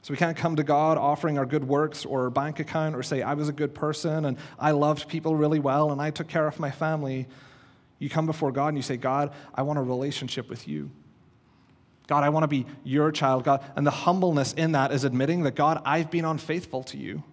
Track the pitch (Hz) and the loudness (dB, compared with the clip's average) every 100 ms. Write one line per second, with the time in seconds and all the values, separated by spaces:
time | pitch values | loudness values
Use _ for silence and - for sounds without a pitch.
0 | - 139 170 160 170 156 147 147 156 160 | -8 0 0 2 0 0 2 4 4 4
1 | 143 147 165 143 127 151 131 143 151 151 | 2 0 0 0 0 -2 0 0 0 -4
2 | - 135 127 127 147 147 151 165 156 131 | -4 -2 0 0 -2 -6 -4 -2 -2 -4
3 | - 135 107 147 151 143 147 147 151 151 | -4 -2 -2 -2 -2 -2 -4 -2 -4 -2
4 | 170 156 147 123 - - 151 147 147 151 | -2 0 -2 -4 -8 0 2 4 2 2
5 | - 165 160 156 151 151 139 139 151 139 | -4 -4 0 2 4 4 2 2 2 0
6 | 151 151 156 170 151 - 147 - 160 156 | -4 -4 -4 0 0 -2 -6 -2 -2 -2
7 | 139 131 127 - - - - _ _ _ | -2 -4 -8 -14 -20 -20 -20 _ _ _
8 | 143 160 160 156 147 131 147 147 123 127 | -4 0 0 0 0 0 0 -2 -4 -2
9 | 127 139 143 - - - 139 147 127 127 | 0 0 0 -4 -10 -4 -2 0 0 -2
10 | 139 143 131 - 117 117 - 76 71 - | -2 -4 -6 -6 -8 -12 -8 -8 -8 -14
11 | - _ _ _ _ _ _ _ _ _ | -20 _ _ _ _ _ _ _ _ _
12 | - 147 143 156 156 139 120 - 135 143 | 0 2 4 4 2 0 -4 -10 -2 2
13 | 151 151 135 131 135 139 - - 143 143 | 2 2 2 2 2 0 0 0 0 2
14 | - 185 185 147 131 151 160 147 135 139 | 2 4 2 2 0 0 2 2 2 2
15 | 135 127 139 175 143 - 147 160 131 156 | 0 0 0 2 0 2 2 2 0 0
16 | 160 170 160 156 - 165 - 131 135 139 | 0 -2 -2 -4 -4 -6 -4 -10 -8 -10
17 | 131 151 - | -8 -10 -12